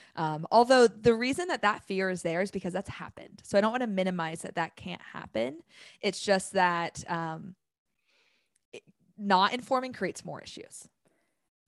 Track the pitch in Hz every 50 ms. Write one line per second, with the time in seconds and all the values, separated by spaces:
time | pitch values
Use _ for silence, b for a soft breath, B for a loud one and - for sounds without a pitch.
0 | b b b - 165 156 156 156 165 - - 226 240 240 262 254 240 226 - 214
1 | 214 240 226 226 240 254 285 349 359 370 311 226 220 208 220 - - - 196 185
2 | 190 185 185 175 - 170 165 175 202 202 - 196 - 175 180 185 - - - -
3 | 165 - - - - - - - - - - 202 208 220 233 254 247 226 196 185
4 | 185 185 180 175 160 160 165 - - - - 175 165 - - - - 180 175 -
5 | - - - - - - - 220 233 262 302 339 - b b b b b b b
6 | - 202 190 - - 208 196 190 - - - 190 180 175 175 170 170 - - -
7 | - - 175 165 165 160 160 165 - 180 185 _ _ _ _ _ _ _ _ _
8 | _ _ _ _ _ _ _ _ _ _ _ _ _ _ - - - _ _ _
9 | _ _ _ 214 202 202 190 180 196 214 247 247 240 - 269 254 254 254 - -
10 | 196 170 - - - 160 147 - - - - - - - - - - - _ _
11 | _ _ _ _ _ _ _ _ _ _ _ _ _